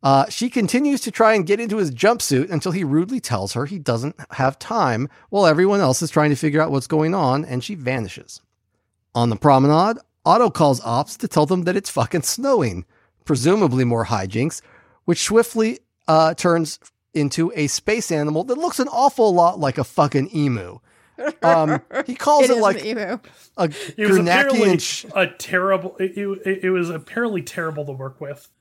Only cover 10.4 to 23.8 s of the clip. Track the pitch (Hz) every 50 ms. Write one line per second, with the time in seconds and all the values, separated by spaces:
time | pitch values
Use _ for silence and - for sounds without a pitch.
10.4 | 247 214 - - 170 143 135 123 - 117 117 123 147 - - - - 208 - 160
11.4 | 151 147 190 180 175 170 180 190 196 - - - 117 - - 175 - - - -
12.4 | 247 277 269 233 151 117 92 87 90 _ _ _ _ _ _ _ _ - 156 127
13.4 | 113 156 185 214 208 156 123 127 131 120 120 113 113 92 117 104 95 95 98 107
14.4 | 127 160 - - _ _ _ _ _ _ _ _ _ - 175 - - - 214 226
15.4 | 233 233 - 226 220 220 - - _ _ _ _ _ - 160 156 160 160 160 -
16.4 | - 180 170 170 165 151 - - _ - _ _ _ _ _ 160 147 143 - -
17.4 | 165 175 233 190 151 143 - - _ - 214 240 208 - 175 151 147 151 151 156
18.4 | 180 262 247 277 330 349 - - 262 285 - 226 262 277 - - 233 214 185 175
19.4 | 170 170 - - 135 139 127 - 135 - - - 151 143 - 143 135 170 - 160
20.4 | 147 143 123 110 92 87 95 - _ _ _ _ _ _ _ - 247 294 - _
21.4 | - - 170 165 - - 156 - - _ - 254 269 - 247 - - 285 294 294
22.4 | 269 254 247 233 214 214 226 214 - 214 226 233 214 180 214 226 _ - _ _
23.4 | - _ _ - 180 160 147 -